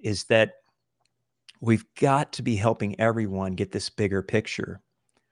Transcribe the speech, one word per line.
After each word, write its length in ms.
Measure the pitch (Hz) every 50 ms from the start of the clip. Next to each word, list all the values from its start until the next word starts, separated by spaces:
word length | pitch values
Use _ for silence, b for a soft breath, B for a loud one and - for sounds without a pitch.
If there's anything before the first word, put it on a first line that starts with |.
| -
is 220 | 110 104 95 -
that 300 | - 117 110 110 107 - - _ _ _ _ _ _ _ _ _ _ _ _ _ _ _ _ _ - - -
we've 260 | - 113 113 107 - _ _
got 380 | - - 139 135 139 151 - -
to 100 | - 120
be 120 | 120 117
helping 440 | 101 95 117 113 - 110 101 104 -
everyone 540 | 110 113 113 113 110 101 95 95 95 95 92
get 180 | 90 101 92
this 180 | - 101 - -
bigger 320 | - - 107 98 98 98
picture 600 | 95 - - 110 110 - - - 107 - 92 98 _ _ _ _ _ _ _ _ _ _